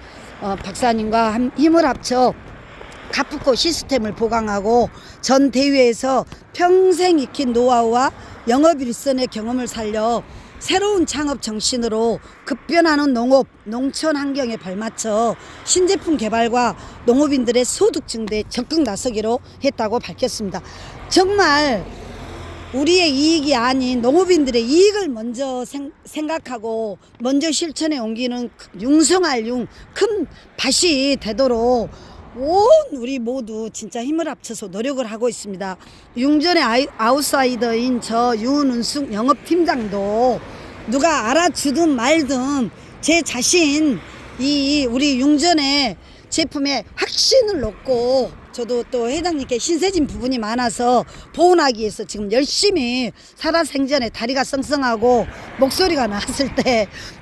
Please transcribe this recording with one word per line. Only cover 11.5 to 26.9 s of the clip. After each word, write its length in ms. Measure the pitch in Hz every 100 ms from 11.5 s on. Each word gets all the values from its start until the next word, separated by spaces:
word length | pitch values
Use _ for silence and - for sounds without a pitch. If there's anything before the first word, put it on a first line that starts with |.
| 214 - 247 233 220 233 180 - -
급변하는 680 | - 254 - 339 330 285 294
농업, 320 | 240 247 269 220 -
농촌 520 | 208 233 269 - 311 294
환경에 400 | 277 277 240 226
발맞춰 800 | 185 190 220 - 220 214 233 - - -
신제품 520 | - 359 359 381 - 277
개발과 600 | 214 226 233 240 240 - - - 240
농업인들의 580 | 254 294 277 233 240
소득 440 | 247 - 403 320 -
증대에 340 | 226 214 214 202
적극 340 | - 247 320
나서기로 560 | 254 196 254 214 220 240 - -
했다고 360 | 269 - 214 233
밝혔습니다. 600 | - 165 254 - 202 170 - - - - -
정말 760 | 339 381 403 339 285 294 208 160 - - - - - - - -
우리의 360 | 254 302 359 330
이익이 440 | 269 302 330 285
아닌 480 | 247 247 262 254 247
농업인들의 600 | 233 320 359 349 269 233
이익을 460 | 233 320 403 415 349
먼저 560 | 220 233 233 269 254
생-, 280 | 240 277 277 -
생각하고 920 | - 302 302 - - 247 226 226 220